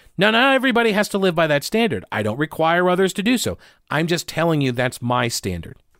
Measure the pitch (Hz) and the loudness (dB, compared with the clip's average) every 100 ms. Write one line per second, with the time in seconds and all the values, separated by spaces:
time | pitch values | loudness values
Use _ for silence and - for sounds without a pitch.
0 | _ - 202 226 269 269 254 233 233 202 | _ 0 2 4 4 2 2 2 2 0
1 | 208 202 190 170 160 143 - 220 233 104 | 0 0 0 2 2 0 0 0 0 -2
2 | - 107 104 120 156 - 160 175 180 175 | -6 -4 -2 -2 -4 0 0 2 2 2
3 | 190 - 202 254 - 85 - _ - 143 | 0 0 0 0 -2 -6 -12 _ -6 -4
4 | 165 170 - - 170 156 135 123 127 - | -2 -2 -4 -2 0 2 0 -2 -4 -4
5 | 120 123 120 - 101 87 - - _ | -2 -2 -2 -4 -6 -8 -10 -18 _